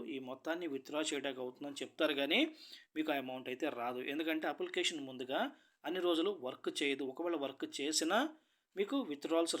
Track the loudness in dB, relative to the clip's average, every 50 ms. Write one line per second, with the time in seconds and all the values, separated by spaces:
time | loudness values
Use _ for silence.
0 | -2 -4 -6 -6 -6 -8 -10 -8 -4 -4 -2 -2 -2 -4 -4 -4 -6 -4 -2 0
1 | 0 0 0 0 -2 -2 -2 -2 -4 -6 -6 -8 -10 -8 -6 -6 -8 -6 0 2
2 | 4 4 4 4 4 4 6 6 4 4 0 -8 -16 -18 -18 -18 -16 _ -2 -2
3 | 0 2 2 0 0 -2 -6 -6 -4 -6 -4 -2 0 -2 0 -2 -2 -2 -2 -2
4 | -2 -2 -2 0 0 0 0 2 0 0 0 0 -2 -2 0 2 2 2 0 -2
5 | -6 -8 -6 -6 -4 0 2 2 2 0 -2 -10 _ _ _ _ -6 -4 -2 2
6 | 4 4 4 4 4 2 0 -2 -4 -6 -6 -4 -4 -4 -2 2 2 2 2 2
7 | 0 -4 -2 -2 -2 0 0 0 0 -2 -4 -4 -8 -8 -4 -4 -2 0 2 2
8 | 2 4 4 4 4 2 -2 -10 _ _ _ _ _ _ -2 -2 -2 0 0 0
9 | 0 -2 -6 -6 -2 2 4 4 4 4 2 -2